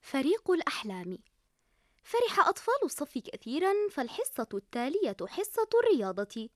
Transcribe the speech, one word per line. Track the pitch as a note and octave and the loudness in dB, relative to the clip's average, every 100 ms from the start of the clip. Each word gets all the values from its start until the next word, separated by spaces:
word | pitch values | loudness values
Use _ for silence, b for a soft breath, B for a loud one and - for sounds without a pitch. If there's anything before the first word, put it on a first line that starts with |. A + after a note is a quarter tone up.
| - | -4
فريق | C4+ C4+ A4 - | -2 2 2 2
الأحلام. | F4+ C#4+ - A3 F#3 F3+ F#3 _ _ _ _ _ _ _ _ | 0 0 -4 -6 -8 -8 -10 _ _ _ _ _ _ _ _
فرح | - A#4 A#4+ - - | -4 0 2 4 4
أطفال | - - C5+ | 4 0 0
الصف | F#4+ - D4 B3+ | 0 -4 -6 -6
كثيرًا، | - - - C#4 F#4+ G4+ G#4 | -10 -12 -6 0 2 2 0
فالحصة | E4+ A#3+ - A#4 - A3+ | -2 -6 -4 -6 -4 -6
التالية | G3 - A#3+ B3 F4+ E4 G3 F#3+ | -6 -6 -4 -2 0 -2 -2 -6
حصة | - G#4+ - A4 | -4 -4 -2 2
الرياضة. | A#4 A#4+ D#4+ G3 F#3 G3+ A3+ A3 | 4 6 4 2 -2 -4 -6 -10